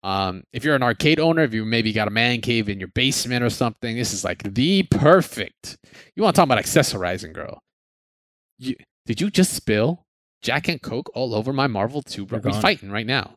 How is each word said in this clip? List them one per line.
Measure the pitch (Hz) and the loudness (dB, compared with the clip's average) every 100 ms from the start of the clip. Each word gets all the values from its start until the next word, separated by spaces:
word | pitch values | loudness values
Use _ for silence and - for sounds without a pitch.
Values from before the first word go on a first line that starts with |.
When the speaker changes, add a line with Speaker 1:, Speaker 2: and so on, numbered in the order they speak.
Speaker 1:
Um, | 95 98 95 92 - | -2 -2 -2 -4 -10
if | 120 | -6
you're | 139 | 0
an | 139 | 2
arcade | 123 113 151 156 | 2 2 2 2
owner, | 165 165 | 2 2
if | 147 | 2
you | 110 | 0
maybe | 110 117 110 | 0 0 0
got | 107 104 | 0 0
a | |
man | 107 117 120 | 2 0 0
cave | 110 117 104 | 0 0 0
in | 98 | -4
your | 92 | -6
basement | - 131 127 120 123 | 0 0 0 -2 0
or | 120 | 0
something, | - 120 110 120 113 | 0 -2 -2 -6 -4
this | 110 | -4
is, | 98 | -4
like, | 92 90 | -6 -6
the | 101 101 143 196 | -6 0 2 2
perfect. | 185 - 147 180 - - 98 _ - - _ - - | 2 4 6 6 4 -8 -10 _ -20 -18 _ -20 -16
You | - | -2
wanna | 160 | 2
talk | - | 4
about | 160 113 | 4 4
accessorizing, | - 165 - 104 90 90 82 | 2 2 2 -2 -4 -4 -8
girl? | 80 76 - _ _ _ _ _ _ _ _ _ _ | -12 -12 -14 _ _ _ _ _ _ _ _ _ _
You, | 127 127 - _ - | -8 -8 -10 _ -8
did | 110 | -2
you | 196 | 0
just | 196 185 | 2 2
spill | - - 107 117 175 _ _ _ _ | 0 -2 2 2 0 _ _ _ _
Jack | - 135 170 | -2 -2 -2
and | 170 | -6
Coke | - 113 - | -6 -8 -8
all | 123 127 | -6 -2
over | 107 117 | -2 -2
my | 135 135 | 0 0
Marvel | 104 107 143 | 0 -2 -4
two | - - 98 | -8 -12 -8
rug? | 117 | -4
Speaker 2:
They're | 104 | -2
Speaker 1:
We | |
Speaker 2:
gone. | 104 | 2
Speaker 1:
fighting | 185 196 98 | 2 2 -4
right | 104 113 | -6 -2
now. | 131 - | -2 -4